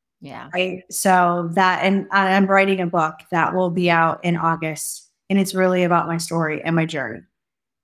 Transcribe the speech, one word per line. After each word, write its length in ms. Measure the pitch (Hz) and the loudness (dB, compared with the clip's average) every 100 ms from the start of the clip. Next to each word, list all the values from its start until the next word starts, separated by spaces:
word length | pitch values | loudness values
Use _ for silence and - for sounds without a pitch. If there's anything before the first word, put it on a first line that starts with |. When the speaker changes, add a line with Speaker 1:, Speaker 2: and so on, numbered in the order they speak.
| _ _ | _ _
Speaker 1:
Yeah. 260 | 147 120 135 | -18 -16 -10
Speaker 2:
Right. 280 | 180 185 185 - | -6 -6 -6 -12
So 600 | - 196 185 175 175 170 | -4 2 2 2 0 -2
that, 320 | 170 185 180 | 0 0 2
and 240 | 190 196 196 | 0 0 0
I, 220 | 196 190 | 0 2
I'm 140 | 196 190 | 2 4
writing 340 | 196 196 190 | 4 4 0
a 60 | 175 | -2
book 300 | 175 156 - - | 0 -2 -4 -6
that 240 | 175 160 | -2 0
will 140 | 180 180 | 0 -2
be 200 | 175 175 | 0 2
out 340 | 170 165 - | 4 2 0
in 120 | 175 170 | -2 0
August, 760 | 165 160 160 151 - - - _ - | 0 -2 -4 -6 -10 -12 -18 _ -2
and 100 | 196 | 0
it's 160 | 190 | 0
really 300 | 190 185 180 | 0 2 2
about 240 | 175 170 160 | 2 2 0
my 80 | 165 | -4
story 460 | 165 165 156 151 | -4 -2 -2 -4
and 100 | - | -2
my 120 | 165 160 | 0 0
journey. 340 | 156 123 110 - _ _ _ _ _ | -4 -8 -10 -16 _ _ _ _ _